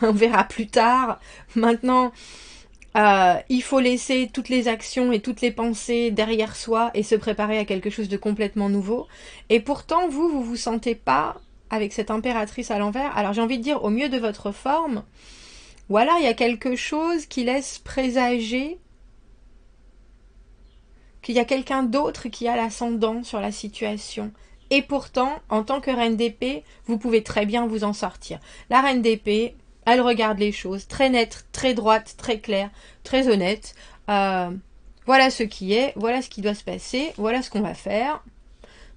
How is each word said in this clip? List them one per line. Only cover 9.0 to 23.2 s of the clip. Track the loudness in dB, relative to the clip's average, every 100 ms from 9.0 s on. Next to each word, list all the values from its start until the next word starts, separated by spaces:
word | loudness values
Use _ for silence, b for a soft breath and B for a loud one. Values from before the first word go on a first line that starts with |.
| -6 B B B 0
Et | 0
pourtant, | 2 -4 0 0 0
vous, | 0 0
vous | 0
vous | -4 -4
sentez | -4 -4 -4 -4
pas | 0 0 0 -6 -16 -20 -8
avec | -4 -4
cette | -4 -4
impératrice | -4 -2 -2 -4 -6 -4
à | -2
l'envers. | -2 -2 -4 -2
Alors, | -2
j'ai | 0
envie | -2 -2
de |
dire | -2 -2
au | 0
mieux | 0 0
de | -2
votre | -4 -4 -8
forme, | -6 -2 0 0 -4 -8 B B B B B B B 0
ou | 2
alors | 4 4
il | 2
y |
a |
quelque | 2 0 0 -2 -4
chose | -2 -2 0 -2 -4
qui | -4
laisse | 0 -2 -4 -12
présager | -8 -2 0 2 2 0 -2 -2 -4 -8 -16 -20 -20 -20 -20 -20 -20 -20 -20 -20 -20 -20 -20 -20 -20 -20 -20 -20 -20 -20 -20 b b -14
qu'il | -2 0
y |
a | 2
quelqu'un | 0 0 -2
d'autre | 0 0 -2 -4 -10
qui | -6 -2
a | 0
l'ascendant | -2 -4 -4 -2 -2 -2